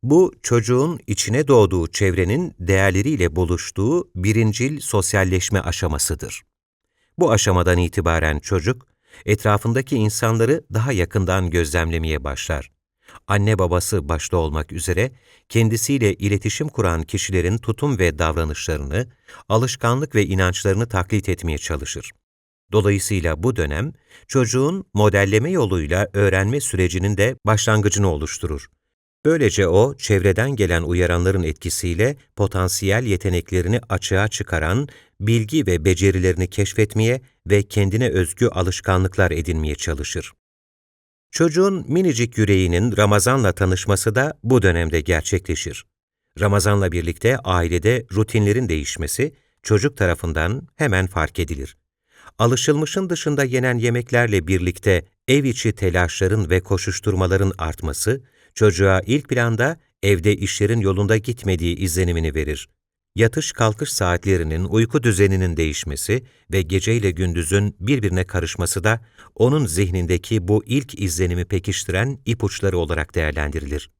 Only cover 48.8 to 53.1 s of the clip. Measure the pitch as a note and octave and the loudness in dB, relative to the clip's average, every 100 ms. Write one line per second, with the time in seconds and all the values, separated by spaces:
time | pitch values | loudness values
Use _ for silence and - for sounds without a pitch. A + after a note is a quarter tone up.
48.8 | C#2+ - D2+ - D3 - _ _ - G#2+ | -4 -8 -8 -2 -4 -4 _ _ 0 2
49.8 | C#3+ - F#2 E2+ E2+ D#2 D#2+ B2+ - _ | 2 0 0 0 -2 -2 -2 -4 -8 _
50.8 | D3+ F#2 F#2 - D#2+ - E2+ D2 C2+ - | 0 0 0 -2 -4 -4 -6 -6 -10 -16
51.8 | _ _ _ _ - _ A#2 B2 - D3 | _ _ _ _ -20 _ 2 2 2 0
52.8 | D#3 - F#3+ | 0 -4 -4